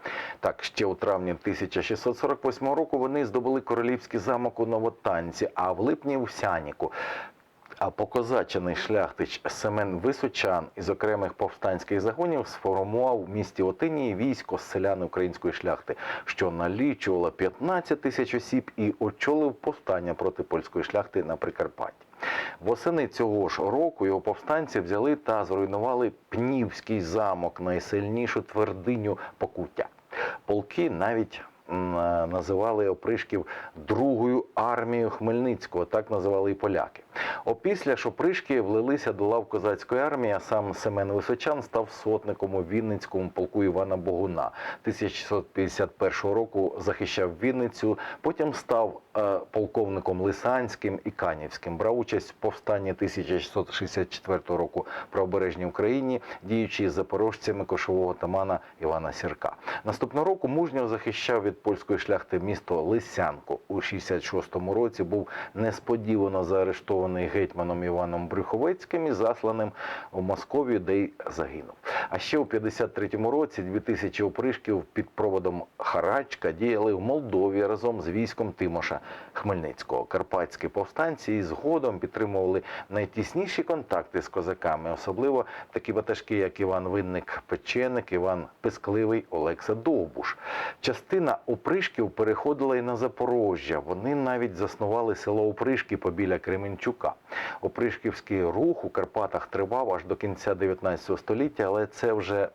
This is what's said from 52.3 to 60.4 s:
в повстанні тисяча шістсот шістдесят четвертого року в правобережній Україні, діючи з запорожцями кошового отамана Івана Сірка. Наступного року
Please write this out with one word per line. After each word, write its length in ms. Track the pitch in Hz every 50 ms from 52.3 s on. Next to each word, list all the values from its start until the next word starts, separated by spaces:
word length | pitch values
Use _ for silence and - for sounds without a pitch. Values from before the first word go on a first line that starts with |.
в 20 | -
повстанні 600 | - - 110 - - - - 107 101 98 95 92
тисяча 460 | - 101 92 - 98 87 - 92 87
шістсот 320 | - - - 104 90 -
шістдесят 380 | - - 98 92 - 101 92 -
четвертого 500 | - - - - 95 87 - - 87 82
року 260 | 85 80 - 87 78 - - - - -
в 40 | -
правобережній 520 | 101 95 92 90 98 92 92 82 90 90
Україні, 560 | 87 - - 104 107 127 139 135 131 127 120 - - - - -
діючи 460 | 90 110 113 113 - - - 107 92
з 40 | 76
запорожцями 720 | 95 92 - - 95 107 110 104 - - - 104 101 104
кошового 440 | - 95 87 - - 95 92 92 90
отамана 500 | 87 - - 87 92 95 95 95 92 87 - - - -
Івана 300 | 82 78 80 80 80 76 69
Сірка. 420 | - - - - - - - - - - - - - -
Наступного 400 | 107 104 - - 110 117 143 156
року 220 | 185 190 185